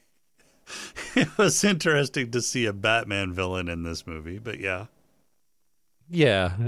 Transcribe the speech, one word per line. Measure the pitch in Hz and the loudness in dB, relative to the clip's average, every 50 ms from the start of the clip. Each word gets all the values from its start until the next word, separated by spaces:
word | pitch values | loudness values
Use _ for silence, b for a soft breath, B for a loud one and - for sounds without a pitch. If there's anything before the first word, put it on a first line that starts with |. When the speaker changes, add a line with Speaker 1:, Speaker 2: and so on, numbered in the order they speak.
| B B _ | B B _
Speaker 1:
<laughs> | _ _ _ _ _ _ _ _ _ _ - - - - - - - - - - | _ _ _ _ _ _ _ _ _ _ -18 -16 -14 -14 -14 -14 -14 -14 -2 0
it | 254 190 - - - | 0 0 2 2 4
was | 208 175 - - - | 4 4 4 4 4
interesting | 208 202 151 - 165 156 143 143 131 - 147 131 117 | 2 2 2 2 2 4 4 2 0 -2 -4 -4 -2
to | 117 123 | -2 -2
see | 110 - - 131 120 | -2 -2 -2 0 0
a | 110 101 | 0 0
Batman | 98 98 110 110 117 110 98 101 98 98 92 90 | 0 2 2 2 2 2 0 -2 -2 -2 -2 -2
villain | 92 92 90 92 92 90 85 | -2 -2 0 -2 -2 -4 -4
in | 85 85 85 | -4 -4 -4
this | 82 82 80 - | -6 -6 -8 -8
movie, | - 82 80 76 82 90 101 | -10 -10 -10 -10 -10 -12 -10
but | 113 113 110 - | -10 -10 -10 -6
yeah. | 98 95 92 90 104 127 _ _ _ _ _ _ _ _ _ _ _ _ _ _ _ _ _ _ _ _ _ _ _ - | -6 -6 -6 -6 -8 -12 _ _ _ _ _ _ _ _ _ _ _ _ _ _ _ _ _ _ _ _ _ _ _ -4
Speaker 2:
Yeah, | 170 175 151 131 104 98 92 87 90 101 117 | 2 4 4 6 6 4 2 2 0 -2 -4